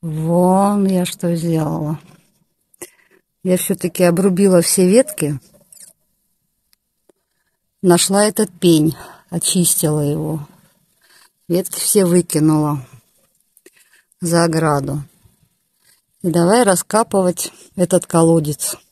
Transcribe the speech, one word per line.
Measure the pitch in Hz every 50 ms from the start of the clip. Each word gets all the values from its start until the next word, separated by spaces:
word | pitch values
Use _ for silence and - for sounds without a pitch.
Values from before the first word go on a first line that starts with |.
Вон | - 165 156 156 156 160 170 175 180 185 185 190 196 202 208 202 196
я | 190 190 180 180
что | 175 - - - 175 170
сделала. | 165 160 170 165 160 156 151 160 160 156 147 160 151 - _ - _ _ _ _ _ _ _ _ _ _ _ _ _ - - _ _ _ _ _ _ _ _ _ _ _
Я | 185 180
все-таки | 180 - - 196 165 - 180 - - 185
обрубила | 175 175 180 190 202 185 175 202 196 185 175
все | 175 - - - 185 180
ветки. | 190 233 262 - - - 160 143 151 131 _ _ _ _ _ _ - - - - _ _ _ _ _ _ _ _ _ _ _ _ _ _ _ _ _ _ _ _ _ _ _ _ _ _ _ _ _ _ _ _ _ _ _ _ _ _ -
Нашла | 190 175 175 - - 196 202 208
этот | 208 - - 214 - - -
пень, | - 180 165 156 151 160 139 - - - - - _ _
очистила | - 170 - - - 190 175 160 - - - 156 151 151
его. | 147 143 147 156 156 156 156 156 147 - - _ _ _ _ _ _ _ _ _ _ _ _ _ _ _ _ _ _
Ветки | _ 170 180 185 - - -
все | - - - 214 196
выкинула | 175 175 180 175 - - 156 151 156 156 151 151 151 147 143 127 - - 117 _ _ _ _ _ _ _ _ _ _ _ _ _ - _ _ _ _ _ _ _ _ _ _
за | - 170 165 170 170
ограду. | 170 160 160 160 156 147 143 139 139 139 147 143 - _ _ _ _ _ _ _ _ _ _ _ _ _ _ _ _ _ _ _ _ _ _ -
И | 180 160
давай | 175 170 175 208 240 254
раскапывать | - 190 170 - _ - 214 233 - - 196 185 180 170 - - - - - - - _
этот | - 180 170 190 175 -
колодец. | - - 170 165 165 165 165 156 147 147 - - - - - _ _